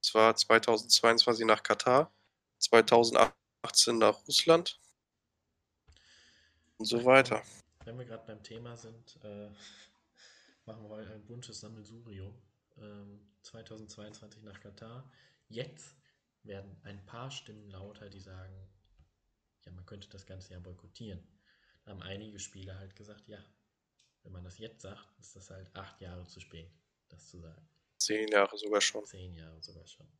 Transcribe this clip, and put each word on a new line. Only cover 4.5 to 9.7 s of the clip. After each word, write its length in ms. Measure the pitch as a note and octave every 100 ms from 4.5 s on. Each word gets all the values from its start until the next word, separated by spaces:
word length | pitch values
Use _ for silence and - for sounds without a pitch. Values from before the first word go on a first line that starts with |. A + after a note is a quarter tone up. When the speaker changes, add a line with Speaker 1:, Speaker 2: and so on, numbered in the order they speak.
| E3 F3 - _ _ _ _ _ _ _ _ _ _ _ _ _ _ _ _ _ _ _ _
Speaker 1:
und 80 | A2
so 120 | A#2
Speaker 2:
Ach, 20 |
Speaker 1:
weiter. 340 | B2 C3 C3 A2
Speaker 2:
komm, 100 | - - _ _
wenn 140 | - A#2+
wir 40 |
grad 220 | A#2+ A2+ A#2
beim 160 | G#2+
Thema 340 | - A2+ A#2+ A#2+
sind, 420 | A2+ A2+ - -
äh, 240 | G#2+ G#2 G#2
<laughs> 1160 | G#2 -